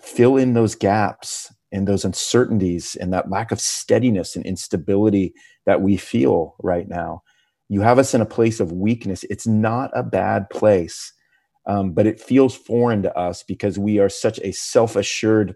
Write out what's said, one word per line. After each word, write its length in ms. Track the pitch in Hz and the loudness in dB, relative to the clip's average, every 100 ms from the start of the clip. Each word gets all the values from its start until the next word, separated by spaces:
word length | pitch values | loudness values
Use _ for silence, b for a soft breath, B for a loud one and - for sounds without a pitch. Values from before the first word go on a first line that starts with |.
fill 360 | - - 120 135 | -6 2 4 4
in 180 | 127 | 4
those 220 | 117 110 - | 4 2 2
gaps 760 | 98 107 95 - - - - _ _ | 0 2 0 -4 -12 -12 -14 _ _
and 160 | 101 98 | -4 0
those 160 | 98 | 0
uncertainties 920 | 98 - - 120 123 107 92 87 - - | -2 -4 0 2 2 2 0 -2 -6 -8
and 120 | 90 | -4
that 180 | 92 85 | -2 -2
lack 200 | 98 113 | -4 -4
of 100 | 107 | -4
steadiness 760 | - - - 110 127 98 - - | -4 -6 0 2 2 0 -2 -8
and 100 | - | -8
instability 880 | 92 - 92 85 98 107 101 90 - b b - | -8 -6 -6 -2 2 2 2 0 -6 b b 0
that 160 | 92 | 2
we 140 | 95 98 | 2 0
feel 580 | - 117 131 90 78 - | -2 0 2 2 -2 -4
right 280 | - 87 - | -2 -2 -4
now. 340 | 87 82 85 _ _ _ _ - | -8 -8 -10 _ _ _ _ -6
You 120 | 101 | 0
have 180 | 110 123 | 4 4
us 160 | 135 | 4
in 60 | 123 | 2
a 60 | 107 | 0
place 340 | - 113 110 | 2 0 0
of 100 | 87 | -4
weakness. 540 | 90 104 117 98 92 | -2 -2 -2 -4 -8
It's 220 | - 104 113 | -8 -6 0
not 440 | 107 110 120 139 | 2 2 -2 -4
a 100 | 120 | -6
bad 460 | 117 95 98 101 98 | -4 -2 0 -2 -4
place, 640 | - 107 98 80 - - _ _ _ _ _ - | 0 2 2 0 -10 -18 _ _ _ _ _ -4
um, 260 | 101 95 | -2 -2
but 140 | 80 107 | 2 0
it 140 | 107 | 0
feels 340 | - 131 131 | 0 4 4
foreign 480 | - - 120 120 104 | 0 -4 0 2 0
to 160 | 92 - | -2 -2
us 240 | 90 92 | -4 -6
because 340 | - 95 101 92 | -10 -6 -4 -2
we 220 | 101 104 | 0 2
are 100 | 98 | 2
such 300 | - 110 - | 0 -4 -4
a 120 | 98 | -8
self-assured 1000 | - - 123 113 101 104 - 110 110 92 | -8 -2 2 2 0 -4 -2 2 2 0